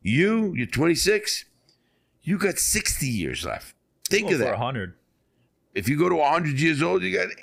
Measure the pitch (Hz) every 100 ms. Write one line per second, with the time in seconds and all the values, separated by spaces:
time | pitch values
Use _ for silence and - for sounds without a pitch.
0 | 90 123 196 226 214 156 120 - 160 156
1 | 180 208 208 - - _ _ _ _ _
2 | _ _ - 190 196 - - 214 - -
3 | 139 113 76 64 - 50 - _ _ _
4 | - 202 220 165 107 104 120 117 92 -
5 | _ _ _ _ _ _ _ 95 101 147
6 | 180 170 143 160 156 135 160 147 165 185
7 | 185 180 185 -